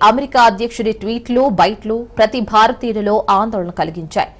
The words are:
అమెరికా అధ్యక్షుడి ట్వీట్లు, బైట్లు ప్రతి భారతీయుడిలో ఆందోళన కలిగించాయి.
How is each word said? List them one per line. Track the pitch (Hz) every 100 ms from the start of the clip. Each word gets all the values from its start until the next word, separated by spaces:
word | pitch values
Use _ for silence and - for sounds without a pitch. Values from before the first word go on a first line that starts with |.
అమెరికా | 208 240 285 254
అధ్యక్షుడి | 233 196 233 - 220
ట్వీట్లు, | 220 196 233 240 247 269
బైట్లు | 185 180 214 214 226 240 -
ప్రతి | 220 247
భారతీయుడిలో | 214 214 226 254 240 214 208 214 -
ఆందోళన | 196 226 214 175
కలిగించాయి. | 175 160 170 160 196 -